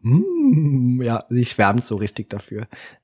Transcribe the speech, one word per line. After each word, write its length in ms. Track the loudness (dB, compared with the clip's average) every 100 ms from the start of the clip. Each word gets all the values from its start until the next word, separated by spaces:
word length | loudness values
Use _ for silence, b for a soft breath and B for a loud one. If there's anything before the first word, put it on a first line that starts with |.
Hm, 960 | 2 2 2 0 2 4 2 2 0 0
ja, 220 | -2 -4 -2
sie 140 | -2
schwärmt 400 | -2 2 2 2
so 120 | -2 -6
richtig 340 | -6 -8 -12
dafür. 380 | -12 -12 -14 -14 B B B